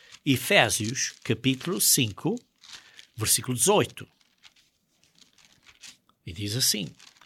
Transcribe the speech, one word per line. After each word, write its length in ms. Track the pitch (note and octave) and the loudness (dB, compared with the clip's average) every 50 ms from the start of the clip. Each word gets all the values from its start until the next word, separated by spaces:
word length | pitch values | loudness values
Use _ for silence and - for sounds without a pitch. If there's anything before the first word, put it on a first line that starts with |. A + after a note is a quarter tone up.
| - - - - _ | -20 -20 -20 -4 _
Efésios 880 | C#3+ C3 A#2+ - - G3+ F3+ C3 G#2+ F#2 - G#2+ A2 C3+ - - - - - - | 2 2 2 2 4 4 4 6 4 2 -2 -4 -4 -4 -4 -6 -6 -8 -6 -4
capítulo 560 | - A#2 A2 - C3 C3 C3 - E3 F#3+ G#3 | -4 -4 0 0 0 0 0 -4 -6 -2 0
cinco, 560 | - - - - C3 G#2+ F#2+ - - D#3 A3+ B3 - _ _ _ - - - - - - - - - _ _ | 2 2 2 2 0 -2 -4 -4 -4 -2 -2 -4 -6 _ _ _ -20 -20 -20 -20 -20 -20 -20 -20 -20 _ _
versículo 400 | A2+ G#2+ - - - A#2 - B2+ | -4 0 0 0 0 0 -4 -2
dezoito. 520 | A#2+ - F#3 G#3+ F#3 B2+ - - - - - _ _ _ _ _ _ - - _ _ _ _ _ _ _ _ _ _ _ _ _ _ - _ _ _ _ _ _ _ _ - _ _ - - - _ _ _ _ _ _ | 0 2 4 4 4 2 0 -4 -12 -18 -18 _ _ _ _ _ _ -20 -20 _ _ _ _ _ _ _ _ _ _ _ _ _ _ -20 _ _ _ _ _ _ _ _ -20 _ _ -20 -20 -20 _ _ _ _ _ _
E 60 | - E2 | -14 -10
diz 220 | F#2+ G2+ G2+ A2 | -8 -6 -6 -2
assim: 320 | C3 C3 - - G#3+ F#3 - - - - - _ _ _ | 0 0 0 0 -2 -6 -10 -12 -18 -20 -20 _ _ _